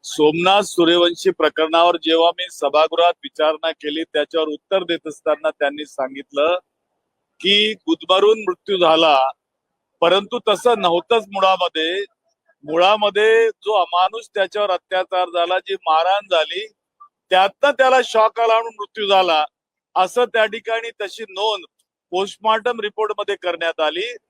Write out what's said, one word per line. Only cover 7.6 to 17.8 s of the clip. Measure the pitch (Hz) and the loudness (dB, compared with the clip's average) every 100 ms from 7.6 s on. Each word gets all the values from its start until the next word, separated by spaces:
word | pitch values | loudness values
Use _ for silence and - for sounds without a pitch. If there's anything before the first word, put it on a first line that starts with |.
| 214 | 0
गुदमरून | 208 - 165 165 185 208 220 | -4 -4 -4 0 4 4 2
मृत्यू | 202 180 - 196 | -2 -8 -6 0
झाला, | 165 160 160 139 131 - _ _ _ _ _ _ | 2 4 4 4 0 -4 _ _ _ _ _ _
परंतु | 170 190 202 240 - | 2 2 -2 -6 -2
तसं | 202 247 226 | 0 0 2
नव्हतंच | 180 170 - 233 196 | 0 -2 0 -2 -2
मुळामध्ये. | 196 190 190 180 160 160 190 202 _ _ _ _ _ | 0 0 2 -2 -4 -4 -6 -8 _ _ _ _ _
मुळामध्ये | 147 160 185 214 208 202 220 226 226 | -6 2 2 4 0 2 4 4 2
जो | - 202 214 | -2 -2 0
अमानुष | 175 175 185 220 226 | 0 0 0 -2 -10
त्याच्यावर | 202 190 208 208 | -4 -4 -2 -2
अत्याचार | 180 _ 185 180 185 180 | -4 _ -6 -2 -2 -2
झाला, | 170 170 185 | -2 -2 -2
जी | 190 | -4
मारहाण | 196 165 160 175 196 202 | -6 0 0 2 -2 0
झाली, | 170 156 175 214 _ _ _ - _ _ | -2 0 -6 -10 _ _ _ -20 _ _
त्यातनं | 185 196 _ 277 | 2 2 _ 0
त्याला | 285 | 2